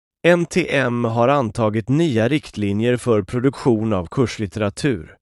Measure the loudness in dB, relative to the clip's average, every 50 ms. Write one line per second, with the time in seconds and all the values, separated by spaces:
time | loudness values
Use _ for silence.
0 | _ _ _ _ 2 2 4 4 2 0 0 -2 0 0 0 0 0 0 0 -2
1 | -2 0 0 2 2 4 4 2 0 -2 -2 -2 -2 0 0 -2 -2 0 0 2
2 | 2 2 2 2 2 2 0 -2 -4 -6 -6 -4 -2 -2 0 0 0 0 0 0
3 | 0 0 0 0 0 -2 -2 0 0 0 0 0 2 2 2 2 2 0 -2 -2
4 | -4 -4 -2 -2 -2 -2 -2 -4 -8 -6 -4 -4 -4 -4 -4 -2 -2 -2 -2 -4
5 | -6 -14 -20 _